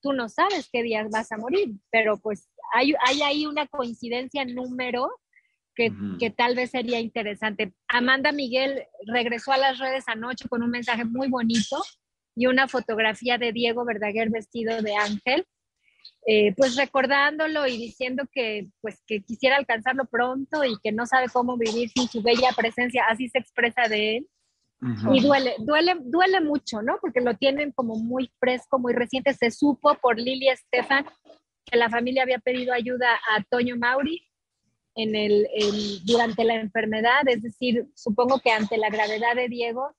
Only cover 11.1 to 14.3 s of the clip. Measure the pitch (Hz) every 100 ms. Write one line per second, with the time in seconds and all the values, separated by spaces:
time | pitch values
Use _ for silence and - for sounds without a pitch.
11.1 | 240 269 247 226 233 208 285 - _ _
12.1 | _ _ - 254 254 269 254 - 214 220
13.1 | 208 240 240 240 220 233 233 240 214 208
14.1 | 208 226